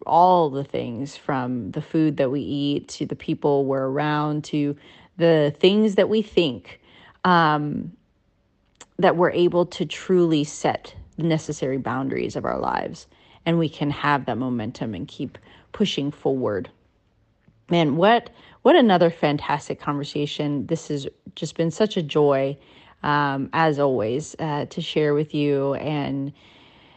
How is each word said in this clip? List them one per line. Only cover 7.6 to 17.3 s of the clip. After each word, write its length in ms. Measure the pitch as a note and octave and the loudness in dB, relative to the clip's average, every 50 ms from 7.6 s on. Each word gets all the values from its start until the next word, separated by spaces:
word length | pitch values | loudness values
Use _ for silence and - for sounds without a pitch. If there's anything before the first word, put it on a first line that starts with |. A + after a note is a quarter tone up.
| D3 D3 - - - D#3+ - - _ _ _ _ _ _ _ _ _ _ _ _ _ _ _ - - - _ - | 0 -2 -4 -6 -8 -10 -14 -18 _ _ _ _ _ _ _ _ _ _ _ _ _ _ _ -20 -20 -14 _ 2
that 180 | F3 F3+ C3+ | 2 2 4
we're 140 | E3 F3+ D#3 - | 4 2 2 2
able 340 | E3 F3 F3 E3+ F3 F3 | 2 2 2 2 2 0
to 180 | F3 - - F#3 | 0 -2 -6 -6
truly 600 | - - - - - F#3+ F3+ F3 E3 D#3+ D3 C#3+ | -6 -8 -8 -2 0 2 4 4 4 2 0 0
set 500 | D3 - - - D3+ A2 - - - - - - - _ | -2 -4 -4 -2 -2 -2 -4 -6 -14 -20 -20 -20 -16 _
the 80 | - D#3 | -4 -2
necessary 540 | E3 D#3+ D#3 - - D3 - - C3 C3+ C3+ | 0 0 0 -2 -6 -8 -6 -4 -4 -4 -4
boundaries 580 | - - A#2+ C3 C3+ - - - - - - | -4 -4 -4 -4 -4 -4 -4 -4 -4 -6 -6
of 80 | C#3 - | -6 -6
our 140 | A#1+ A#1+ C2+ | -4 -4 -4
lives, 480 | - - - - G1+ - - - - _ _ _ _ _ _ _ - | -4 -4 -4 -4 -6 -8 -10 -14 -18 _ _ _ _ _ _ _ -2
and 120 | E3+ E3 E3+ | 0 0 0
we 100 | E3 D3+ | 0 -2
can 220 | D#3 - - D3 | -4 -4 -4 -4
have 360 | C3+ - - C#3+ D3 C#3 C3 | -4 -2 -2 0 0 0 -2
that 120 | - A#2 G#2+ | -4 -4 -4
momentum 560 | C3 B2+ B2 A#2 G#2+ A2 - - - A2+ G#2 | -4 -4 -4 -4 -6 -8 -8 -8 -8 -8 -6
and 140 | F2 - - | -8 -10 -10
keep 300 | - - D3 - - - _ - - - _ _ - | -10 -10 -10 -10 -12 -16 _ -20 -20 -20 _ _ -4
pushing 380 | - G#3+ - - - C#3 C#3+ | -2 -2 -2 -2 -2 -4 -4
forward. 580 | D3 - - D3 C3+ C3 B2 G#2+ G#2 F#2 F2 - - _ _ _ _ _ _ _ _ _ _ _ | -6 -4 -2 -2 -2 0 -2 -2 -2 -4 -6 -8 -14 _ _ _ _ _ _ _ _ _ _ _